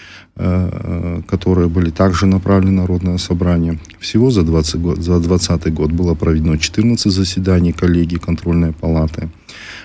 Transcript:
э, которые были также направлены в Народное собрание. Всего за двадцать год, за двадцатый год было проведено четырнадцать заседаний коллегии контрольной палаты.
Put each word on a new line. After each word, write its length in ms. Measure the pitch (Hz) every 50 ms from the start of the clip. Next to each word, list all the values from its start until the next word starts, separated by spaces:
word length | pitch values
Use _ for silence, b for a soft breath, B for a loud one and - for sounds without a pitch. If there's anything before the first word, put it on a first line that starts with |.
| B B B B B B _ -
э, 840 | 90 90 90 90 90 - - - - 87 90 85 85 87 85 85 -
которые 420 | - - 92 - 92 92 90 87 85
были 220 | 82 92 87 82
также 360 | 80 - 95 98 87 85 101
направлены 460 | 95 95 92 90 95 98 95 92 95
в 80 | 98 92
Народное 360 | 90 90 90 87 90 87 90 87
собрание. 600 | - - 87 87 92 87 87 85 82 82 82 80 - - - -
Всего 300 | - - - 110 123 135
за 120 | 120 98
двадцать 380 | 82 80 82 80 78 78 - 78
год, 180 | 85 87 87 85
за 200 | 82 87 90 87
двадцатый 520 | 82 82 92 87 - - 85 78 - 85
год 200 | 80 76 78 76
было 220 | 82 85 90 85 82
проведено 420 | 80 82 82 80 78 78 82 78 78
четырнадцать 540 | - - - 107 110 120 117 110 - 104
заседаний 600 | 90 95 95 90 - 95 92 95 90 87 87 87
коллегии 440 | 80 - 90 87 85 87 85 80 87 82
контрольной 540 | - - 82 78 - 85 82 85 82 80
палаты. 560 | 78 - 82 80 82 80 78 78 80 - 80 80 - B B B B B B B B B